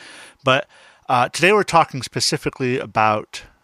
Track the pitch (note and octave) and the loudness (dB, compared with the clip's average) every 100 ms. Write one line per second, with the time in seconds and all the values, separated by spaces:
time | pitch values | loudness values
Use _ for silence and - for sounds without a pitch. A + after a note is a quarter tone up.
0 | - - - _ B2+ C3 - - - _ | -20 -20 -20 _ 0 0 -2 -16 -20 _
1 | - B2 C3 - F3 G#3+ F#3 E3+ D3+ C3 | -2 -2 -2 0 2 2 4 2 2 -2
2 | - - - D3+ D3 - B2+ C3 G#2+ A2+ | -8 -4 -4 -4 -4 -4 -2 -4 -4 0
3 | A2 G#2+ - - - _ | 2 0 -4 -16 -20 _